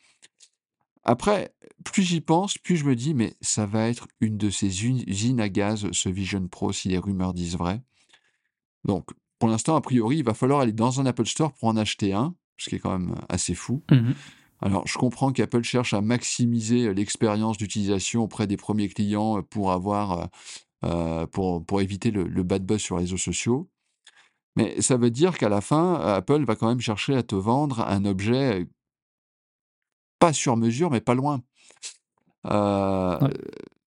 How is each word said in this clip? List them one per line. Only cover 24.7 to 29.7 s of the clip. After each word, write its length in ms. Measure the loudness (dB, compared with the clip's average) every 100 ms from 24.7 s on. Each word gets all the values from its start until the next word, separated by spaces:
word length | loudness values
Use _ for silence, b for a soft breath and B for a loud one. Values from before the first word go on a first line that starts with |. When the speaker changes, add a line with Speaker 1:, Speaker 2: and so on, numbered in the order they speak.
| 0
Speaker 1:
ça 160 | 2 4
veut 140 | 4
dire 260 | 4 0 2
qu'à 120 | 0
la 120 | 0
fin, 400 | 2 2 2 2
euh, 140 | 2 0
Apple 260 | 2 2
va 100 | 2
quand 140 | 0 0
même 100 | 0
chercher 380 | -2 -2 0 0
à 80 |
te 100 | 0
vendre 460 | 0 2 2 0 -2
un 240 | 0 0
objet, 560 | 0 0 0 2 2 0
euh, 40 | -4 _ _ _ _ _ _ _ _ _ _